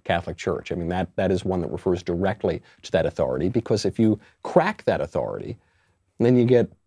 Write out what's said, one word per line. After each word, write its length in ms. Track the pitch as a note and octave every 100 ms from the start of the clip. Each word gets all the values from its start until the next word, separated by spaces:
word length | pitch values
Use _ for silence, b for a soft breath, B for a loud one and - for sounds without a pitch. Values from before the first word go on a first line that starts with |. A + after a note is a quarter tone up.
Catholic 340 | - E2+ F2 E2
Church. 340 | G2 D2+ -
I 40 |
mean, 140 | F2 E2+
that, 260 | F2+ F#2
that 160 | - F#2
is 120 | F#2
one 180 | F#2 F2+
that 100 | D#2+
refers 320 | - F#2+ F2
directly 580 | - E2+ F#2+ - F#2 - b b
to 80 | -
that 160 | E2+ D#2+
authority, 420 | - C2 C2 F2+
because 360 | A#2 - A2
if 120 | G2 -
you 220 | A2 G#2+ b b
crack 400 | - F3+ F#3 G#3+
that 180 | - D#2+
authority, 560 | C#2+ D#2 A1 - - A2+ _ _ _ _ _ -
then 180 | A#2 B2
you 80 |
get 260 | A#2+ B2 - _